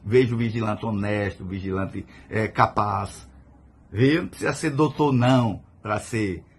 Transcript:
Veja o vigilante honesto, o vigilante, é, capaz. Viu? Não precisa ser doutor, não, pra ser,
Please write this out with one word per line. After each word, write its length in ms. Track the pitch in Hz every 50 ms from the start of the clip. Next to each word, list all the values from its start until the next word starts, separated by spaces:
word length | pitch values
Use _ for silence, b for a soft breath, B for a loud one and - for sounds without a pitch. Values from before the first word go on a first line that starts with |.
| -
Veja 300 | 101 110 127 131 113 120
o 20 |
vigilante 480 | 113 120 113 104 117 113 107 107 104 -
honesto, 580 | 117 107 101 98 101 104 104 101 98 90 - 95
o 40 |
vigilante, 580 | 92 95 98 92 95 92 92 95 - - 98 - B B B B B
é, 180 | B 107 110
capaz. 800 | 101 - - 120 110 - - 104 104 98 98 101 98 - - - - - - - - - - - - _ _ - -
Viu? 300 | - 98 123 135 151 170
Não 80 | 180 -
precisa 240 | - - - - 131
ser 160 | - - 156
doutor, 460 | 139 135 156 147 139 - 151 147 135
não, 480 | 123 120 127 131 127 120 113 95 90 - - _ _
pra 180 | - 104 104 107
ser, 460 | - - - 113 110 98 90 82 - b b